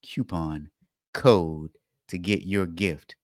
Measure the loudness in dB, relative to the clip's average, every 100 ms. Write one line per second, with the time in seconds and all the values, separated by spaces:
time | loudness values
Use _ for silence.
0 | -12 -8 -4 -4 -4 -6 -10 _ _ _
1 | _ 2 6 6 4 -6 -10 _ _ _
2 | _ -8 -2 -2 0 -2 -2 -2 -4 -4
3 | _ -20